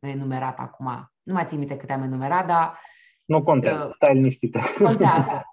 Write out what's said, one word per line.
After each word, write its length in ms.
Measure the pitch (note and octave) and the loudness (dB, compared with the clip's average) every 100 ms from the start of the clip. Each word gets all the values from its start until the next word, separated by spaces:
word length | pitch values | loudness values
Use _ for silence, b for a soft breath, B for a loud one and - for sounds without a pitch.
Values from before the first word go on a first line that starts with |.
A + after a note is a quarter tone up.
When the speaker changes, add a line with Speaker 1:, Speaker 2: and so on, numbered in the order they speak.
Speaker 1:
enumerat 560 | C#3 C#3 C#3 C3 B2+ B2+ | -10 -8 -6 -6 -6 -8
acum. 520 | B2+ - C3 B2 C#3 _ | -14 -12 -10 -10 -14 _
Nu 100 | - | -8
mai 120 | F#3 E3 | -6 -4
țin 100 | D#3 | -6
minte 180 | C#3+ C#3 | -8 -10
câte 160 | C3+ | -8
am 80 | C3+ | -6
enumerat, 460 | C3 C3 C3+ F3 F3 | -6 -6 -4 -2 0
dar 320 | E3+ E3 B B B B B - | 0 0 B B B B B 0
Speaker 2:
Nu 180 | D#3 | 0
contează, 420 | D#3 C#3+ - - - | 4 2 2 -2 -6
Speaker 1:
uh, 60 | |
Speaker 2:
stai 200 | - C#3+ | 2 4
liniștită. 460 | C3+ C3 C3 A2+ A2+ - | 6 4 0 -4 -4 -4
<laughs> 100 | - | 2
Speaker 1:
contează. 600 | G3+ G#3+ F3 - C3+ - - | 4 6 4 4 2 -2 -8